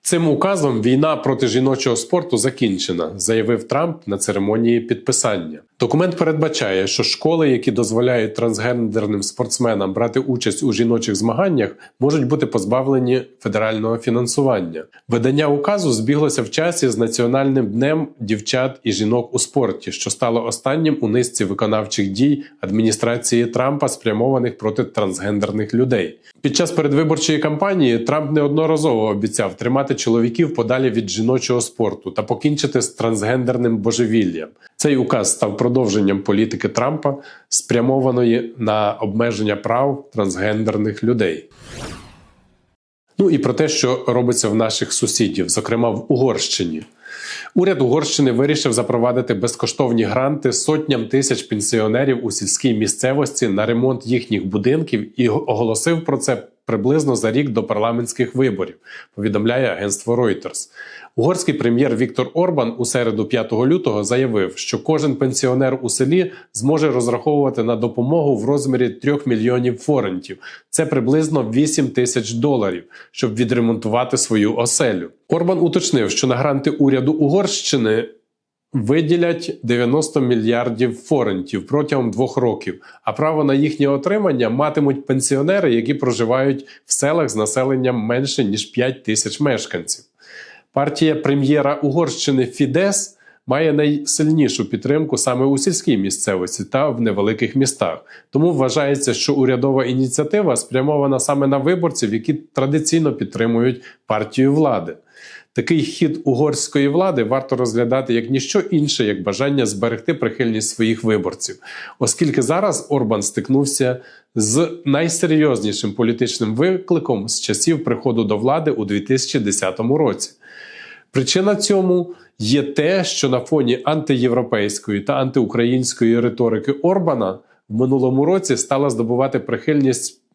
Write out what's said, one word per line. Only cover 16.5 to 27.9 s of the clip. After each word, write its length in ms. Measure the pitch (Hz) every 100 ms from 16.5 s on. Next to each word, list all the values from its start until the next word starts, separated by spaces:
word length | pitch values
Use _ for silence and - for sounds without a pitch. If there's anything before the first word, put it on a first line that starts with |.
часі 380 | - 165 165 131
з 100 | 110
Національним 680 | 113 113 120 131 135 131 110
днем 420 | 110 139 160 147 -
дівчат 600 | 107 107 107 131 131 -
і 100 | 113
жінок 420 | 95 107 120 117
у 40 | -
спорті, 540 | - 143 117 - -
що 180 | - -
стало 340 | - 120 117
останнім 540 | 113 - 131 156 156 143
у 80 | 110
низці 360 | 120 120 -
виконавчих 640 | 101 98 110 107 104 - 98
дій 360 | 98 139 143 - _
адміністрації 840 | 95 107 113 110 117 117 - 120 120
Трампа, 420 | 120 131 143 143
спрямованих 680 | - 117 107 123 135 120 -
проти 260 | 107 107
трансгендерних 880 | 101 - 101 87 98 107 104 107 104
людей. 440 | 113 127 117 85 - - -
Під 160 | 143 -
час 160 | 170
передвиборчої 680 | 160 147 139 156 160 - 156
кампанії 600 | 151 151 196 190 131